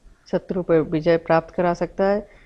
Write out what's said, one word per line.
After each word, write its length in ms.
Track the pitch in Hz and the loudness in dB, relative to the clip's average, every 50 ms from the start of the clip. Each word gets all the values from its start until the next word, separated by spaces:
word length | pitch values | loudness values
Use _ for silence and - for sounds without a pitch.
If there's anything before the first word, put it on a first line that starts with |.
| _ - - _ _ - | _ -20 -20 _ _ -6
शत्रु 320 | 185 180 - - 180 185 | -4 -4 -4 -4 -6 -4
पर 180 | 175 - 170 160 | 0 2 2 2
विजय 360 | 151 170 160 156 156 170 165 | 2 0 -2 0 2 2 2
प्राप्त 380 | 165 - - 165 165 160 - - | 2 2 0 0 0 0 -2 -4
करा 200 | - 175 175 175 | -2 0 0 0
सकता 300 | - 175 - - - 190 | -2 -6 -6 -2 -2 0
है, 240 | 196 202 208 208 - - - _ | 0 0 -2 -4 -10 -18 -20 _